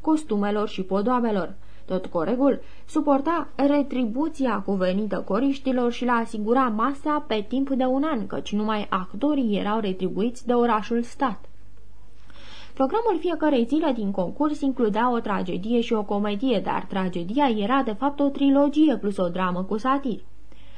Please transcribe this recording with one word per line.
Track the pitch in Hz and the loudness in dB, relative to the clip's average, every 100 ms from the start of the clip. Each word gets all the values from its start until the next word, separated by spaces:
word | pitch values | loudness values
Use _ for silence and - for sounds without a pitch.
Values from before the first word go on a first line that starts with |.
costumelor | 311 311 - 208 202 208 214 | 0 0 2 0 2 0 -2
și | - | -4
podoabelor. | 190 190 208 247 240 208 165 - - - - | -2 0 2 2 2 0 -2 -6 -8 -8 -4
Tot | 185 185 | -4 -2
coregul | 175 160 240 277 240 - - - | -2 0 2 4 2 -2 -10 -4
suporta | 320 302 277 277 339 - - | 0 2 2 2 -2 -2 0
retribuția | 277 294 277 254 240 233 320 302 262 214 196 | 2 2 2 0 -2 0 -2 0 0 0 -2
cuvenită | 196 185 185 214 185 - | 0 0 0 -2 -4 -2
coriștilor | 202 277 277 269 254 240 | 0 2 0 0 0 0
și | 240 240 | 0 0
le | |
asigura | 233 226 214 208 254 254 | 2 0 -2 2 4 4
masa | 214 240 277 302 302 294 | 2 0 0 0 -2 0
pe | 220 202 | -2 0
timp | 247 269 | -2 0
de | 269 254 | 2 2
un | 262 311 | 2 2
an, | 269 196 | 0 -2
căci | - - | -4 -2
numai | 202 214 214 202 | -2 0 -2 -2
actorii | 190 180 202 285 294 233 196 | -2 -4 -2 0 2 2 0
erau | 185 220 | 0 0
retribuiți | 202 185 185 170 233 240 - | -2 -2 -2 0 -2 -2 0
de | |
orașul | 240 240 214 202 233 | 2 4 2 0 -2
stat. | 240 - 269 196 - - - - - - - - - - - - - | -2 -2 -2 -2 -8 -8 -8 -8 -8 -10 -10 -10 -10 -10 -8 -8 -8
Programul | - 262 427 466 339 | 0 0 2 2 2
fiecărei | 349 320 302 277 233 | 0 0 2 4 4
zile | 302 311 | 2 2
din | 240 202 | 0 0
concurs | 196 180 - 302 294 | -2 -2 0 -2 0
includea | 277 254 226 208 247 | -2 0 0 2 2
o | 233 | 0
tragedie | 226 190 185 175 208 240 | 0 -2 -2 -4 0 0
și | 233 | 2
o | 226 | 0
comedie, | 208 202 208 208 262 214 | 0 0 0 0 0 0
dar | 175 165 - | 0 -2 -2
tragedia | 196 185 170 170 240 285 214 | -2 -2 -2 -2 2 2 2
era, | 208 269 | 2 2
de | 262 | 0
fapt, | 208 277 285 | -2 -2 0
o | 285 | 0
trilogie | 277 277 277 285 294 311 226 | 2 4 6 4 6 4 4
plus | 214 196 | 0 0
o | 180 | -2
dramă | 175 185 175 | 0 -2 -2
cu | 190 214 | -2 -2
satiri. | 254 277 277 196 - - - - - | 0 0 -2 -6 -8 -10 -10 -10 -10